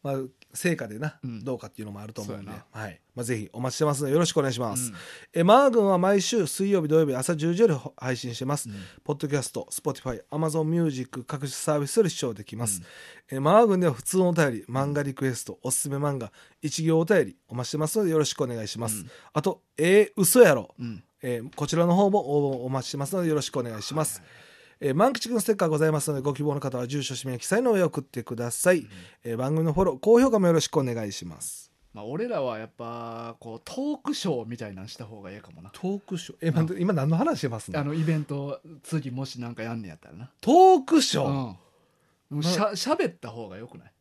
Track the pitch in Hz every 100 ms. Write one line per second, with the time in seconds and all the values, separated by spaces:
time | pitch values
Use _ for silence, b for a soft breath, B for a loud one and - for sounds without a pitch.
0 | 143 135 131 _ _ - 180 165 117 104
1 | 151 - 127 113 117 123 110 - 107 101
2 | 104 110 104 101 98 110 - 110 107 87
3 | _ 123 117 117 107 113 127 - 151 139
4 | 143 151 165 - 135 117 120 127 123 90
5 | B B B 170 170 240 277 233 202 180
6 | 185 202 180 233 165 - 196 196 151 156
7 | 151 127 131 165 165 175 233 143 143 -
8 | 127 127 127 117 131 147 117 101 92 B
9 | - 143 151 143 - 120 - - 151 135
10 | 131 117 - 151 160 156 156 170 165 131
11 | 123 131 117 139 139 - - 147 143 -
12 | 190 - 131 107 104 107 117 95 85 B
13 | B B _ 135 143 208 233 185 175 120
14 | - 185 180 170 143 110 - 127 143 143
15 | 143 131 135 117 - - 127 131 147 139
16 | 147 139 107 b b b 151 - 160 160
17 | 165 196 107 - _ 120 123 151 151 220
18 | 196 160 143 - 131 117 107 107 113 107
19 | 85 B B 151 185 - _ - 160 202
20 | 202 - 180 254 214 131 98 - 120 104
21 | _ _ 131 120 123 - 147 160 170 175
22 | 202 202 135 147 143 131 127 131 123 143
23 | 139 190 170 151 - 143 123 110 - 147
24 | 151 - B B B B B B 113 139
25 | 226 254 226 233 214 202 175 151 156 151
26 | 151 143 135 135 147 143 139 123 123 143
27 | 131 127 131 123 - 208 254 208 170 143
28 | 135 - - 117 120 - 180 180 110 95
29 | 90 B 117 113 131 156 160 147 185 135
30 | 208 233 262 220 180 165 - 160 131 117
31 | 107 - 87 82 - - - _ _ 104
32 | 104 151 240 196 131 110 113 _ 117 117
33 | 117 113 117 113 117 117 - - 285 294
34 | - 294 196 131 113 120 107 95 101 -
35 | 113 110 98 101 90 85 92 - 185 202
36 | - 175 - - 165 165 160 190 180 175
37 | 139 165 302 302 139 113 - 151 143 160
38 | 160 160 147 143 139 139 156 156 - 160
39 | 135 123 135 123 120 117 113 117 101 78
40 | - 80 123 _ - 320 381 370 262 320
41 | - 160 135 139 123 92 _ _ _ _
42 | _ _ _ 147 160 180 208 202 254 339
43 | 269 - 117 113 107 95 113 90 - _